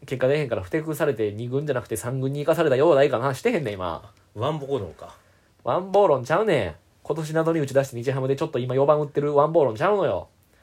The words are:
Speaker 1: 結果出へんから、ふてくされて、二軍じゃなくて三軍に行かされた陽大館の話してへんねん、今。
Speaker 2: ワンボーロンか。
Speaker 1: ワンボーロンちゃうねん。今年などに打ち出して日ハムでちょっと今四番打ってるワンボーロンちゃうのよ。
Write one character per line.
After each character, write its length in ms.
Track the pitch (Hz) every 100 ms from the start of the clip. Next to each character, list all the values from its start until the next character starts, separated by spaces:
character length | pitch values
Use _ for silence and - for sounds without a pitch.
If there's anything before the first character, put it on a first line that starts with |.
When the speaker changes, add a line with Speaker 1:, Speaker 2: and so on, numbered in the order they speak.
Speaker 1:
結 160 | - 131
果 80 | 131
出 80 | 147
へ 80 |
ん 40 | 143
か 80 | 107
ら、 60 |
ふ 80 | 95
て 120 | 165
く 120 | 156
さ 120 | 151 156
れ 80 |
て、 180 | 131 107
二 160 | 104 120
軍 160 | 131
じ 80 | 151
ゃ 20 |
な 60 | 123
く 60 | -
て 100 | 113
三 240 | 120 131
軍 140 | 131
に 60 | 143
行 60 | 147
か 80 |
さ 80 | 151
れ 60 | 160
た 60 | 127
陽 180 | 156
大 120 | 139 143
館 100 | 120
の 100 | 127
話 120 | 127
し 40 |
て 80 | 233
へ 80 | 214
ん 60 |
ね 60 | 131
ん、 40 |
今。 380 | 101 90 80 - _ _
Speaker 2:
ワ 160 | - 127
ン 80 | 156
ボ 80 | 135
ー 120 | 139
ロ 80 | 92
ン 60 |
か。 220 | 76 - - _ _ _ _
Speaker 1:
ワ 140 | - 147
ン 120 | 190
ボ 140 | 190
ー 40 | 196
ロ 100 | 135
ン 60 |
ち 60 | 123
ゃ 60 | 160
う 60 |
ね 220 | 220 151 92
ん。 80 | 78 _ _
今 140 | - 156
年 180 | 156
な 100 | 160
ど 80 | 160
に 60 | 165
打 60 | 139
ち 80 |
出 100 | 131
し 60 | 135
て 120 | 117
日 100 | 120
ハ 80 | 135
ム 80 | 131
で 80 | 135
ち 60 |
ょ 40 | 160
っ 40 |
と 80 | 127
今 160 | 123
四 120 | 127 143
番 140 | 151
打 60 | 147
っ 20 |
て 120 | 147
る 140 | 143
ワ 120 | 143 151
ン 60 |
ボ 100 | 165
ー 20 | 135
ロ 60 |
ン 40 | 107
ち 60 |
ゃ 80 | 170
う 60 | 202
の 80 |
よ。 240 | 151 92 82 _ _ _